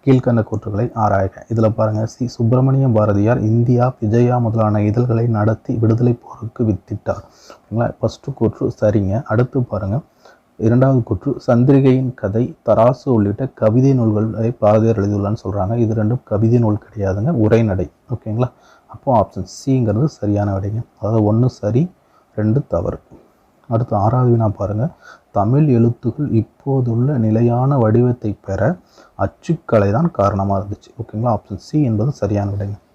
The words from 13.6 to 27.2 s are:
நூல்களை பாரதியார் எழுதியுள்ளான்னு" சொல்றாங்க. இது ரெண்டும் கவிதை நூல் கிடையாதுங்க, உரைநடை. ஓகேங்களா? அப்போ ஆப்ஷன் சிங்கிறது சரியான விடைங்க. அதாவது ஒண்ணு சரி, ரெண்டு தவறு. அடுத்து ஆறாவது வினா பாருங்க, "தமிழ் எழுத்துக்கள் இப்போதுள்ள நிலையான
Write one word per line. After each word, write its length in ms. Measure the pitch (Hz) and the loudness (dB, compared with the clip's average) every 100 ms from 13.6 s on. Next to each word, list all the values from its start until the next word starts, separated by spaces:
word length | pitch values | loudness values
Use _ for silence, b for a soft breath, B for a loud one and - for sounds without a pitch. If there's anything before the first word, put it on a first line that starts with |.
| 110 117 135 | 0 2 2
நூல்களை 580 | 131 113 104 110 113 113 | 2 2 0 -2 -2 -6
பாரதியார் 480 | 117 107 110 113 110 | 0 2 4 2 2
எழுதியுள்ளான்னு" 380 | 101 104 101 110 | 0 0 -2 -4
சொல்றாங்க. 320 | 92 101 95 117 | -6 -4 -4 0
இது 280 | 110 113 | 0 0
ரெண்டும் 200 | 107 123 | -2 -2
கவிதை 360 | - 104 113 120 | -4 0 2 2
நூல் 240 | 113 107 - | 2 -2 -6
கிடையாதுங்க, 400 | - 98 95 120 | -6 -4 -2 -2
உரைநடை. 640 | 156 107 113 110 95 90 _ _ | 0 2 4 2 -2 -4 _ _
ஓகேங்களா? 380 | 117 - 110 123 b b b b | -10 -8 -4 -4 b b b b
அப்போ 340 | - - 120 | -12 -2 0
ஆப்ஷன் 240 | 95 - 90 - - | 0 -6 -12 -10 -2
சிங்கிறது 400 | 131 113 104 151 | 0 0 0 -2
சரியான 540 | - 104 104 104 95 | -2 -2 -2 -2 -2
விடைங்க. 220 | 101 110 120 _ | -4 -6 -10 _
அதாவது 340 | 101 113 104 | -2 0 2
ஒண்ணு 120 | 110 127 | 2 0
சரி, 460 | - 104 120 175 _ b b b - | -2 -2 0 -2 _ b b b -4
ரெண்டு 320 | 107 123 139 | 0 0 -2
தவறு. 320 | 85 - - _ - _ _ _ _ _ | -4 -4 -8 _ -20 _ _ _ _ _
அடுத்து 280 | 113 120 107 | -2 -2 0
ஆறாவது 360 | 101 127 123 | 0 2 2
வினா 180 | 117 110 | 2 0
பாருங்க, 400 | 104 98 104 143 - B B B | -2 -4 -4 -4 -8 B B B
"தமிழ் 360 | 104 101 135 156 | -2 0 2 4
எழுத்துக்கள் 640 | 117 117 117 120 - 143 | 4 2 0 -6 -4 -2
இப்போதுள்ள 840 | 110 107 _ - 135 123 117 127 | 0 -2 _ -4 -2 0 0 0
நிலையான 600 | 147 | 0